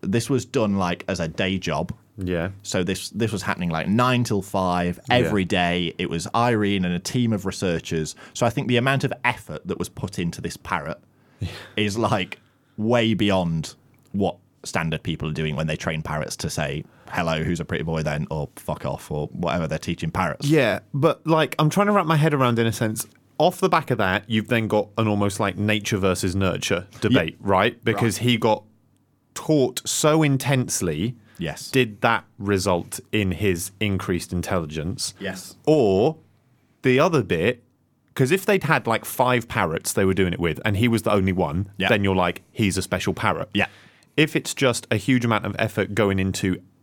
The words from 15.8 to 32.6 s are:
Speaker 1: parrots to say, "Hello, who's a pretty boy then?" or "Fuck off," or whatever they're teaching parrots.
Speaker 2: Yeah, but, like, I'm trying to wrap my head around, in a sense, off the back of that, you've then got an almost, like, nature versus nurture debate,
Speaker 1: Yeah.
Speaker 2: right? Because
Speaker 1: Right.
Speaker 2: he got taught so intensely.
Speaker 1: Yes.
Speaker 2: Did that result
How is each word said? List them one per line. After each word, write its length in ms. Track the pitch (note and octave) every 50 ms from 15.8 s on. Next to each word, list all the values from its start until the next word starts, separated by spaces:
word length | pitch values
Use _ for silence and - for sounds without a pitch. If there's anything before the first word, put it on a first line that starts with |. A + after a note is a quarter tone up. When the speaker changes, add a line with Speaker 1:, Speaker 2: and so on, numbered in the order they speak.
| - - D#2+ D#2 D#2
Speaker 1:
parrots 340 | - D#2 D2+ C#2+ - -
to 140 | - - D#2
say, 340 | - - D#2 C#2+ C#2+ D2+ - - _ _ _ -
"Hello, 320 | - - E2+ E2 D#2+ D#2+ D#2+
who's 180 | D#2 F2 D#2+
a 40 | E2
pretty 200 | - - D#2 D#2
boy 180 | D#2+ D#2+ D#2+ D#2
then?" 240 | D2+ D2 D2 D#2 -
or 180 | D#2 D#2 D2 C2+ _
"Fuck 280 | - - - D2+ - -
off," 260 | C#2+ - - - -
or 180 | D#2 D2+ D2+ -
whatever 380 | - - F2 E2 - F2 E2
they're 120 | D#2 D#2 D#2
teaching 320 | - - F2 - - D#2+
parrots. 360 | - - F#2 D#2+ D2 - -
Speaker 2:
Yeah, 340 | C#3+ D#3 D#3 B2+ A2 F#2 - - _ -
but, 320 | C#3 C3+ D#3+ C3+ - _
like, 280 | D3+ D#3+ D#3+ D#3 - - -
I'm 120 | D3+ D3+
trying 160 | - F#3+ G3+
to 60 | G3+ G#3
wrap 140 | G3+ F3
my 100 | D#3 D#3+
head 180 | D3+ D3 D#3+ D3+
around, 240 | C#3 C3 B2 A#2+ A2+
in 80 | A#2
a 60 | A2+ G#2+
sense, 340 | - B2 A2 A2 A2+ - - _ _ _ _ _ _
off 200 | D3+ F3 F3 -
the 80 | - F#3
back 200 | E3 - D3 -
of 80 | B2+ G#2+
that, 260 | G#2+ F#2 F#2 G#2 G#2
you've 220 | - A2+ A2 G#2 -
then 200 | B2+ A#2 A2 G#2
got 200 | A2 G#2+ G2+ - - -
an 100 | A2+ G#2+
almost, 320 | G#2 G2+ G2+ G2+ G2 -
like, 160 | A2 G2 F#2
nature 400 | F2+ G2+ G#2 G#2+ G#2+ G#2 - -
versus 400 | G2 F#2 G2 F2+ F2 - F#2+ F2
nurture 500 | G2 F#2+ F#2 E2 D#2 - - G2+ F2 F2+ - - -
debate, 360 | - G#2+ A#2+ G#2+ E2+ D#2+ - -
Speaker 1:
Yeah. 100 | - G2
Speaker 2:
right? 340 | G2 F#2 G2+ A#2+ A#2 - _
Because 340 | B2 A2 - B2 A2+ F#2+ -
Speaker 1:
Right. 100 | A#2 B2
Speaker 2:
he 80 | A#2+
got 280 | A2 A#2 A#2 G#2+ - - _ _ _ _ _ _ _ _ _ _ _ _ _ _
taught 460 | - - - D#3 D3+ C3 - - - -
so 360 | - - - - D#3 D3+ D#3+ D#3
intensely. 960 | D3 C#3 C3 C3+ C3 D3 B2+ A#2+ - - - G#2 F2 D#2 D2 F#2 A#2+ B2+ - _ _ _ -
Speaker 1:
Yes. 320 | F2 D#2 D2 - - -
Speaker 2:
Did 320 | - C3+ B2+ A2+ G#2 G2+ -
that 220 | A#2+ A2+ G2 - _ _ _
result 600 | F#2+ G2 G2+ F#2+